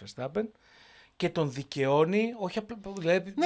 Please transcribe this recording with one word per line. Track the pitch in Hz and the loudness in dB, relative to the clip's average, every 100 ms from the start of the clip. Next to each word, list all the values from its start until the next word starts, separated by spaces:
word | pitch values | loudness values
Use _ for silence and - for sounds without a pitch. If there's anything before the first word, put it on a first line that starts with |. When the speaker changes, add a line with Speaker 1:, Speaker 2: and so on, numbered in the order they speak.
| 98 | -14
Speaker 1:
Verstappen. | - 131 185 220 - _ - - - _ - | -10 -4 -4 -4 -8 _ -20 -20 -20 _ -4
Και | 170 | -2
τον | 170 147 | 0 -2
δικαιώνει, | 127 135 143 135 143 160 208 226 240 | -4 -8 -2 2 4 4 4 0 -2
όχι | 185 220 | -6 -4
απλά, | 214 226 196 196 | -8 -12 -10 -4
δηλαδή, | 165 185 180 | 2 2 2
Speaker 2:
Ναι, | 202 | 2